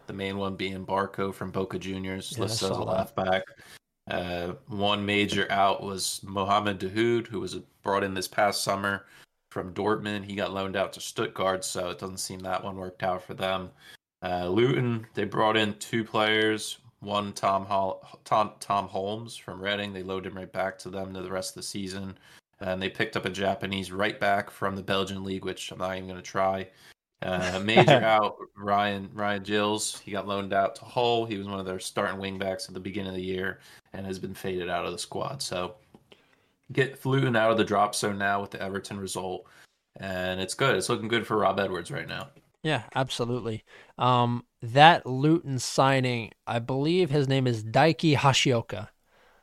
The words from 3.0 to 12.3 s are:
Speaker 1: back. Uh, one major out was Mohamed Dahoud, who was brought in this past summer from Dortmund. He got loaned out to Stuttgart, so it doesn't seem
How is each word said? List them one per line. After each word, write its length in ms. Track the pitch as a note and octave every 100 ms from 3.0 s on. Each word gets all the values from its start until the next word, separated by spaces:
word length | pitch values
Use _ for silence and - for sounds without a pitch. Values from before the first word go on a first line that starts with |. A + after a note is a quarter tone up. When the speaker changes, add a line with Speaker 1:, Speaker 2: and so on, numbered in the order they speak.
| G2 -
Speaker 1:
back. 260 | F#2 F#2+ - - - - _ _ -
Uh, 440 | F2+ F2+ F2 F2 F2+ -
one 360 | G#2 G2+ G#2 G2+
major 400 | G#2 G2+ G2+ F#2+
out 320 | G2 G2 F#2+
was 380 | G2 F#2+ - -
Mohamed 560 | G2 G2 G2 G2+ G#2 F#2+
Dahoud, 460 | F#2+ G#2+ A#2 A#2 A2
who 120 | G2
was 160 | F#2 F#2 - _
brought 200 | G#2 G2
in 100 | G2
this 140 | F#2+ F#2
past 340 | - G#2 G2
summer 420 | - G2 G2+ G2 - - - _ _
from 220 | - F#2
Dortmund. 520 | F2 G2+ G#2+ G#2 G#2
He 100 | G2
got 180 | G2 F2+
loaned 240 | G2 F#2+ F#2+
out 160 | F#2
to 60 | -
Stuttgart, 640 | - - A2 - F#2+ F#2
so 260 | - F#2+ F2+
it 80 | F2+
doesn't 200 | F#2+ F#2+
seem 220 | -